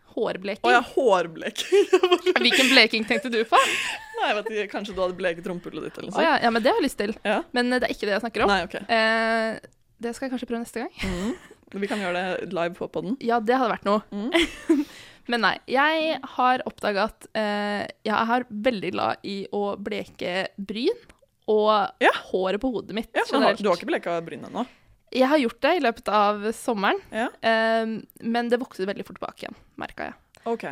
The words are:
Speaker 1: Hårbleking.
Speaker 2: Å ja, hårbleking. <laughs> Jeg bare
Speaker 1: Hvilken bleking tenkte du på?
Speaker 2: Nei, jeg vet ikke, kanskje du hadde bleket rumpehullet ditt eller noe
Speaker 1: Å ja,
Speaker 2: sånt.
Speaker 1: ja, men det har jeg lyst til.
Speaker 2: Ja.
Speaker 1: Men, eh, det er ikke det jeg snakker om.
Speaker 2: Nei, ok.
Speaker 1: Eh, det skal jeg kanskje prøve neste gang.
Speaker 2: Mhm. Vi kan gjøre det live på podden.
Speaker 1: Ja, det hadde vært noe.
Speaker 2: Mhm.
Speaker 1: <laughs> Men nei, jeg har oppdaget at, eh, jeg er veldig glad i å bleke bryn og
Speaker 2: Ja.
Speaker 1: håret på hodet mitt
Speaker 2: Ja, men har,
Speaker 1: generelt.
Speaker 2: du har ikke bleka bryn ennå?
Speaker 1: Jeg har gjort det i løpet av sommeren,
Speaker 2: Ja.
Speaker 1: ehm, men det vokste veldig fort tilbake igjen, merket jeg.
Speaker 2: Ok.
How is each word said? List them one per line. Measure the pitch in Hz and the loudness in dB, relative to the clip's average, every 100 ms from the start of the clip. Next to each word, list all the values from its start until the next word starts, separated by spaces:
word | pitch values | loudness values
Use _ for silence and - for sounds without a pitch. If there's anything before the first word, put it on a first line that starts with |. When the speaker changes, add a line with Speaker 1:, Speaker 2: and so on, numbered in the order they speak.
| _ | _
Speaker 1:
Hårbleking. | - 208 254 202 - | -4 -4 -4 -8 -2
Speaker 2:
Å | 240 | 4
ja, | 247 | 4
hårbleking. | 247 - 262 185 170 160 - - - 392 381 | 4 2 4 4 2 -6 -8 -8 2 4 6
<laughs> | |
Jeg | 370 | 4
bare | 359 349 359 | 4 4 2
Speaker 1:
Hvilken | 370 302 330 262 | 4 4 6 6
bleking | 254 220 226 | 8 6 4
tenkte | 220 233 254 | 0 -2 0
du | 233 | -2
på? | 226 453 | 4 4
Speaker 2:
Nei, | 523 - - - 880 453 330 | 4 0 -4 -8 -10 -4 0
jeg | 214 | 0
vet | 214 | -2
ikke, | 214 202 | -6 -4
kanskje | 254 208 | -6 -6
du | 185 | -2
hadde | 185 180 | -2 0
bleket | 185 170 175 | -4 -4 -6
rumpehullet | 180 - - - | -8 -8 -10 -10
ditt | - | -10
eller | - | -6
noe | 196 | 2
Speaker 1:
Å | |
ja, | 320 277 | 4 4
Speaker 2:
sånt. | |
Speaker 1:
ja, | 233 | 4
men | 226 | 4
det | 247 | 2
har | 440 | 2
jeg | 269 | 0
lyst | - | -2
til. | 208 214 202 | -4 -4 -2
Speaker 2:
Ja. | 220 339 | -2 -2
Speaker 1:
Men, | 247 247 | -2 0
eh, | 254 | 0
det | - | -2
er | - | -2
ikke | 208 | -2
det | |
jeg | 202 | -2
snakker | 233 208 | -2 0
om. | 262 | 2
Speaker 2:
Nei, | 190 | 2
ok. | 170 - | 0 -8
Speaker 1:
Eh, | 196 226 220 226 226 226 220 226 - _ _ _ | -2 2 2 2 0 0 -2 -6 -12 _ _ _
det | 233 | -10
skal | 233 269 | -6 -6
jeg | 254 | -6
kanskje | 247 | -4
prøve | 233 | -6
neste | 233 220 | -6 -8
gang. | 302 - | -10 -6
Speaker 2:
Mhm. | 190 175 208 370 - - _ | -4 -2 -4 -6 -12 -20 _
Vi | 196 202 | -8 -4
kan | 208 | -4
gjøre | 185 175 | -2 -2
det | 185 180 175 | -2 -4 -4
live | 180 175 180 | -4 -4 -4
på | - | -8
podden. | 165 165 269 | -6 -6 -4
Speaker 1:
Ja, | 226 233 | 0 0
det | 220 262 | 2 2
hadde | 240 | 2
vært | 180 202 | 0 0
noe. | 208 - | 0 0
Speaker 2:
Mhm. | 202 226 330 311 - - 294 | -6 0 2 0 -2 0 0
Speaker 1:
<laughs> | 285 - - - - | 0 -10 -20 -18 -4
Men | 240 | 0
nei, | 196 - - | 0 0 0
jeg | 254 294 320 320 302 262 - | 2 2 2 0 -4 -6 2
har | 254 254 | 2 2
oppdaget | 214 - - 202 | -2 -4 -2 0
at, | 214 - - | -2 -4 -10
eh, | 220 214 208 208 202 - - | -4 -2 -2 -2 -4 -6 -8
jeg | 226 208 226 247 | -2 0 2 0
er | 247 208 247 | -2 -2 -2
veldig | 214 175 | 0 -4
glad | - 110 - - | -2 -2 -2 -6
i | 196 - | -8 -6
å | 202 202 | -4 -4
bleke | 196 208 202 190 - - 180 - | -4 -8 -8 -10 -8 -6 -4 -6
bryn | - 196 208 302 480 - _ _ _ - | -8 -8 -2 -2 -2 -10 _ _ _ 0
og | 214 214 214 190 - | 4 4 4 0 2
Speaker 2:
Ja. | 330 - - | 2 2 -2
Speaker 1:
håret | 190 185 208 | -2 0 -2
på | 262 | -2
hodet | 208 - | -4 -6
mitt | 202 - | -8 -6
Speaker 2:
Ja, | 392 453 | -4 0
men | 277 | 2
har, | 214 | 2
Speaker 1:
generelt. | 202 202 | 2 0
Speaker 2:
du | |
har | 175 | 0
ikke | 233 | -2
bleka | 269 180 170 | -4 -2 -4
bryn | 165 127 - | -6 -12 -10
ennå? | 190 247 - _ _ _ | -8 -8 -10 _ _ _
Speaker 1:
Jeg | 247 262 | 2 4
har | 302 | 4
gjort | 226 - | 2 0
det | 269 | 0
i | 359 | 2
løpet | 247 233 - | 0 -2 0
av | 208 202 208 214 | 2 2 2 -4
sommeren, | 226 - 214 202 392 - | -4 -4 0 0 0 -4
Speaker 2:
Ja. | 214 240 - 226 | -6 -6 -2 0
Speaker 1:
ehm, | 226 226 226 220 220 - - | 2 2 0 -2 -6 -10 -10
men | 233 233 240 | -4 -2 0
det | 233 | -2
vokste | 254 - | -2 -6
veldig | 190 190 190 | -6 -6 -12
fort | - | -12
tilbake | - - | -12 -12
igjen, | - - _ - | -14 -16 _ -14
merket | - - 73 | -12 -10 -12
jeg. | - _ _ | -12 _ _
Speaker 2:
Ok. | 233 233 160 | -8 -8 -8